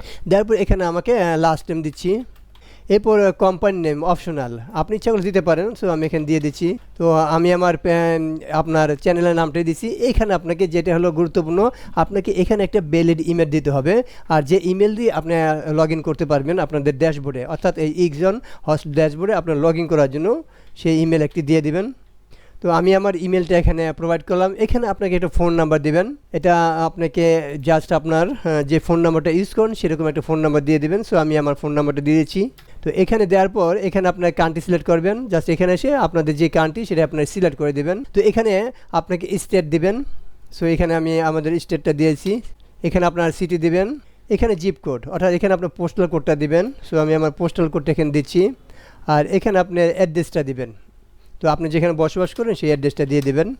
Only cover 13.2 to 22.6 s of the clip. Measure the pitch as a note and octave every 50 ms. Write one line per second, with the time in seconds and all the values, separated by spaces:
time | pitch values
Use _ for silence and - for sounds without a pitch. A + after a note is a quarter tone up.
13.2 | D#3+ E3+ E3+ E3+ E3 D3 D3 D#3 C#3 D3 C#3 C#3 C3 E3 G3+ A#3+ B3 - - -
14.2 | - - D#3+ D#3 C#3+ C3 F3+ G3 E3 F3 F#3 F#3+ G#3 G#3+ G#3+ A3 A#3+ A3+ - D#3
15.2 | D#3 E3 E3+ E3 D#3+ D#3 D#3 D3+ - - D3+ E3 D#3+ D#3 D#3+ D#3+ C#3+ E3 D3 -
16.2 | E3 C#3 D3+ C#3 C3+ D3+ F3+ F#3+ D#3 - D3+ D3 C#3 D3 C#3 B2+ D#3+ D#3+ D3 D3
17.2 | C#3 C#3+ B2+ B2+ B2+ D3+ D#3+ - - F3+ E3+ E3 D#3 D3+ D#3 F3+ F3+ E3+ C#3 D3
18.2 | F3+ F#3+ G#3 B3+ - - - - - D3+ D#3 D3+ - D#3 C#3 D#3+ D#3 D#3 D3 D#3+
19.2 | F#3 G3+ G#3+ F3 E3 E3 D#3 C#3+ D#3 E3 D#3+ E3 E3+ D3 E3+ D3+ C#3+ C3+ C3 D3+
20.2 | E3 G3+ B3+ E4 D#4 - - - - - - - - E3 D#3+ D#3+ E3 D#3+ E3+ D#3
21.2 | D3+ C#3+ - F3 D3 C3+ D#3+ D#3+ D3+ D3+ D3+ F#3 G#3 C4+ C4 - - - _ -
22.2 | _ _ - - - - - -